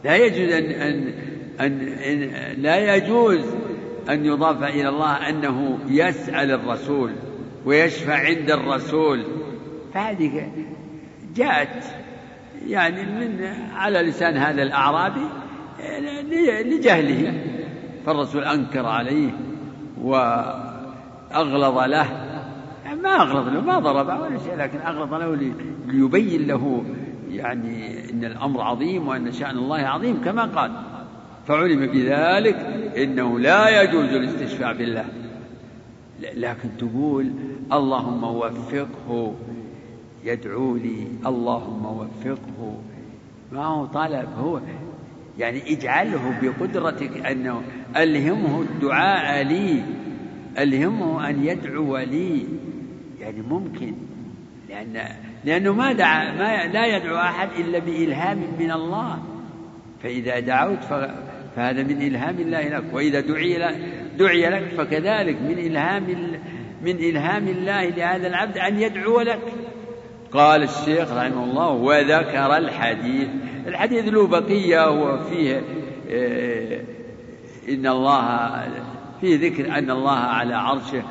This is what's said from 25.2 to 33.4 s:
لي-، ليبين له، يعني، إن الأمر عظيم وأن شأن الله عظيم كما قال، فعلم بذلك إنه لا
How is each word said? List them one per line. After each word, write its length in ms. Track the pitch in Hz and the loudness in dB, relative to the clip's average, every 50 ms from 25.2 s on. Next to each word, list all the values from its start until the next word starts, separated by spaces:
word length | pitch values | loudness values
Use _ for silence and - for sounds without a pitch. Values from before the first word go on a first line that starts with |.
| 170 165 160 | -2 -2 -2
لي-، 160 | 143 139 127 117 - - - - - - | 0 -2 -2 -4 -6 -8 -10 -10 -8 -6
ليبين 600 | 123 131 135 135 131 147 196 220 196 170 156 147 | 0 4 4 4 6 6 4 4 4 2 0 2
له، 380 | 139 143 127 127 143 127 120 110 - - - - - - - - - | 2 0 2 2 2 0 0 -2 -4 -8 -8 -8 -10 -10 -10 -10 -8
يعني، 800 | 90 101 - 120 123 120 113 113 117 113 110 107 - - 113 113 | -8 -4 -4 -4 -4 -4 -4 -4 -6 -6 -8 -8 -10 -10 -8 -6
إن 140 | 117 117 117 | -4 -4 -4
الأمر 360 | 113 113 - 135 143 135 120 | -4 -6 -4 -2 -2 0 0
عظيم 480 | 107 110 120 117 143 170 190 180 160 139 | 0 -2 0 0 0 0 0 0 0 -2
وأن 240 | 131 127 123 120 | -2 -2 -2 -4
شأن 260 | - - 147 139 131 127 | -4 -4 -6 -4 -2 -2
الله 200 | 127 135 151 156 | -2 0 0 0
عظيم 420 | 139 135 139 160 208 247 220 147 120 | 0 0 0 0 0 0 0 0 0
كما 200 | 175 208 233 226 | 0 0 0 0
قال، 280 | - - 160 127 113 113 - - - - - - - - - - - - - - - | 0 2 0 0 0 -2 -8 -10 -12 -12 -14 -14 -14 -16 -18 -18 -20 -20 -14 0 2
فعلم 380 | 147 151 175 180 156 139 135 | 2 4 6 6 4 4 4
بذلك 680 | 123 135 135 123 127 139 147 156 170 185 202 214 220 196 - - - - - - - - | 4 4 2 4 4 4 4 4 6 4 6 6 4 4 2 -2 -6 -4 -4 -4 -4 0
إنه 420 | 117 139 135 131 127 123 123 120 | 0 0 0 2 0 2 2 2
لا 440 | 120 | 4